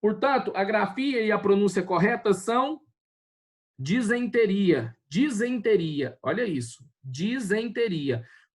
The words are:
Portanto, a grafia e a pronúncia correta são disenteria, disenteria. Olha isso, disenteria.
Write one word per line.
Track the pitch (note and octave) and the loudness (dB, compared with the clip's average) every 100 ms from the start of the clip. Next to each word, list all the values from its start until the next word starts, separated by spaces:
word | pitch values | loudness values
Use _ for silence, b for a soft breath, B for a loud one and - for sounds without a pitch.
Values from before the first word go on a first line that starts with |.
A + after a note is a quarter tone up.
Portanto, | G#3 G#3 C4+ C4+ G#3 | 0 0 0 0 -2
a | F#3 | -4
grafia | G3 G#3+ G3+ G3 C4+ B3+ | 0 0 -2 -2 -2 0
e | A3 | 0
a | G#3 | 0
pronúncia | G3 G3 G3+ F#3+ | 2 4 4 0
correta | F3+ F3+ F#3 A#3 - | 0 2 2 2 0
são | F#3+ - A#3 C4+ D#4 _ _ _ _ _ _ _ _ _ _ | 0 2 0 0 -2 _ _ _ _ _ _ _ _ _ _
disenteria, | C3 A3 A3+ A#3+ B3 A#3 A3 G3 G3 D3+ A#2 - _ | -2 0 0 0 0 2 2 2 4 2 2 -10 _
disenteria. | D#3 D4 A3+ A#3+ B3 A3 G#3 E3 D3 C3 - | 0 0 0 -2 -2 2 2 2 -4 -6 -6
Olha | - F3 | -4 -2
isso, | A#3+ D3+ A#2 - - _ | -2 -4 -6 -12 -20 _
disenteria. | C3+ C3 F#3+ B3 A3 G#3 A#3 A3+ A#3 E3+ C#3+ A#2+ A#2 B B | -14 -6 -4 -2 0 -2 -2 -2 -2 -2 -2 -4 -4 B B